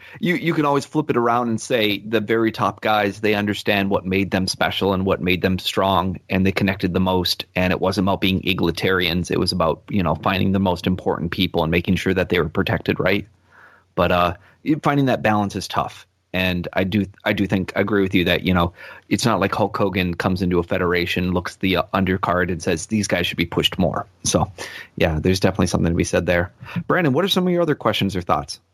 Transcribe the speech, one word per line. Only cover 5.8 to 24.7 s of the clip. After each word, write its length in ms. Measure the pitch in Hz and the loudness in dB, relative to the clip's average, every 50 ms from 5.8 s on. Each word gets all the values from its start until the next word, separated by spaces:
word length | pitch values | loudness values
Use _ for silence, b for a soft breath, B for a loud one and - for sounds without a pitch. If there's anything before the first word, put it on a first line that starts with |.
| 95 98 95 87 90 95 92 - - - | 2 2 2 2 2 0 -4 -6 -6 -2
and 160 | - 95 92 | 0 2 2
they 80 | 98 | 2
connected 400 | - - 104 95 98 - - 90 | 2 2 0 0 0 0 -2 0
the 80 | 85 92 | 0 0
most, 460 | 92 92 92 92 87 - - - - - _ | 2 2 2 0 0 -2 -4 -6 -8 -6 _
and 160 | 90 90 92 | -2 0 0
it 80 | 87 - | 0 0
wasn't 240 | - 92 92 104 92 | 0 0 0 2 0
about 160 | 98 95 - | 0 0 0
being 220 | 104 95 95 85 | 0 0 0 0
egalitarians. 880 | - 90 95 92 90 85 80 - - 95 95 90 90 85 82 90 85 - | 0 -2 -2 0 0 -2 0 0 0 0 0 0 0 0 0 -2 -2 -2
It 100 | 82 - | -2 -2
was 120 | - - | 0 -2
about, 320 | - 87 82 80 - - - - | 0 0 0 0 0 -4 -6 -4
you 140 | - 101 | -2 0
know, 120 | 87 78 80 | 0 0 -2
finding 360 | 78 - 98 95 - 98 98 | 0 -2 -2 0 0 0 0
the 80 | 95 98 | 2 2
most 260 | 98 92 87 - - | 2 0 0 0 0
important 440 | 95 92 90 - 95 - - 85 87 | -2 -2 -2 -2 -4 -4 -2 -4 -4
people 320 | - - 90 85 - 85 | 0 0 0 0 2 0
and 80 | 80 78 | 0 2
making 260 | 82 85 - - 92 | 0 0 2 2 0
sure 160 | 82 - 98 | 0 0 0
that 160 | 92 92 87 - | 0 0 0 0
they 100 | 90 87 | 0 0
were 120 | 80 80 | 0 0
protected, 500 | - 98 92 - 82 - - - - - | 0 -2 0 0 -2 0 0 -2 -2 0
right? 260 | - 92 101 107 - - _ b b b b b b b b b b b _ | 0 0 0 0 -4 -8 _ b b b b b b b b b b b _
But, 180 | 92 87 87 | 0 2 2
uh, 220 | 90 87 87 87 - b b b b b - 135 156 147 | 4 2 2 0 0 b b b b b -2 -2 -2 2
finding 240 | - 151 143 143 135 | 2 2 4 4 4
that 160 | 127 117 107 | 4 2 2
balance 340 | - 110 107 104 101 98 - | 2 2 2 2 0 0 -4
is 100 | 95 - | -6 -8
tough. 400 | - - 87 - - - - - _ _ _ _ _ - | -4 -4 -4 -4 -4 -8 -14 -20 _ _ _ _ _ -4
And 320 | 92 92 92 90 87 85 - | -2 0 0 -2 -2 -4 -2
I 120 | - - - | -2 -2 0
do, 200 | 92 107 104 95 95 - _ - | 2 2 0 0 -2 -6 _ -2
I 100 | 110 104 | -2 0
do 120 | 101 98 | 0 0
think, 280 | 90 110 95 87 - - | 0 0 -2 -2 -2 -2
I 40 | 98 | -2
agree 180 | 101 104 107 101 | 0 2 2 2
with 140 | 98 92 - | 2 2 2
you 100 | 92 85 | 2 2
that, 180 | 90 87 - | 2 0 0
you 120 | - 90 92 | 2 2 2
know, 180 | 87 85 90 B B B B B B B - | 2 2 0 B B B B B B B -4
it's 160 | - - - | -2 0 2
not 120 | 117 107 90 | 0 2 2
like 160 | 95 101 - | 0 0 2
Hulk 220 | - 104 95 - | 0 0 0 0
Hogan 380 | - 104 98 95 98 90 90 85 | -2 -2 0 0 0 -2 -2 -2
comes 260 | - - 101 92 87 | -2 0 0 0 0
into 180 | 98 90 90 85 | 0 2 2 0
a 40 | |
federation, 720 | 85 - 95 92 92 85 87 87 85 - - 90 90 90 | 0 0 -2 -2 0 0 0 0 0 -2 -2 -2 -2 0
looks 240 | 87 85 87 - - | 0 -2 -2 -4 -8
at 40 | - | -4
the, 160 | 101 95 90 | -2 0 0
uh, 60 | 82 - - | 0 0 0
undercard 580 | - 98 95 90 92 87 - 101 87 90 90 87 | 0 0 2 2 0 0 0 0 0 0 0 0
and 120 | 90 80 | -2 -4
says, 240 | - 98 87 80 - | -2 -2 -2 -2 -2
"These 200 | - 110 107 98 | -4 -2 -2 0
guys 200 | - - 87 85 | 0 -2 -2 -2
should 100 | - - | -2 -2
be 80 | - 85 | -4 -4
pushed 340 | - - 82 82 - - - | -2 0 0 0 0 0 0
more." 280 | 87 78 - - - - _ _ - | 0 0 0 -4 -8 -8 _ _ -4
So, 260 | - - - - - B B B B | -2 0 0 0 -2 B B B B